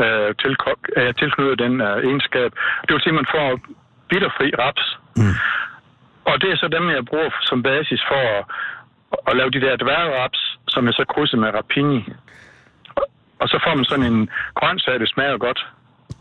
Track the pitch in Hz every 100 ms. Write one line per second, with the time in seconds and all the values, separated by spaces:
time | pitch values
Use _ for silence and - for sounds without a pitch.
0 | 113 110 104 107 135 131 - - - -
1 | 123 117 151 - 139 123 120 127 104 104
2 | 127 139 - 127 120 - - - - 151
3 | 175 160 135 160 139 127 - - _ _
4 | - 190 196 - 139 - 127 - - -
5 | - - 104 92 - - - - _ _
6 | _ _ - 156 190 170 170 165 175 143
7 | 117 151 156 - - 127 131 139 151 123
8 | - 139 123 101 95 - - - - _
9 | _ - - 127 131 131 135 120 123 151
10 | 170 131 127 - - - - - 120 113
11 | 139 - 151 120 110 104 - - 147 131
12 | - - - - - - _ _ - -
13 | 554 _ _ - - 147 175 151 120 143
14 | 123 113 107 - - - 151 180 - 127
15 | 110 - 139 123 123 131 - - _ _
16 | - -